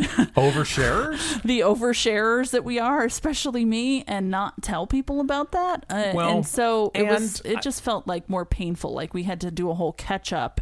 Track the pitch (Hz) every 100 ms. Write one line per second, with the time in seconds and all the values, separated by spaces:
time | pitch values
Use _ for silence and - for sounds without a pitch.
0 | - - - - 139 143 147 - 123 165
1 | 294 302 330 269 220 247 190 226 240 233
2 | 233 208 220 240 254 247 233 240 233 285
3 | 233 - 311 277 294 240 226 220 247 269
4 | - 196 190 190 202 - - 175 190 269
5 | 269 285 277 285 294 359 359 349 - 196
6 | 208 175 170 175 151 - 233 226 208 196
7 | 208 208 220 - - - 277 - - 208
8 | 185 175 - 185 175 - 175 170 - 123
9 | - 180 180 175 180 165 175 170 165 -
10 | - 196 - 165 120 -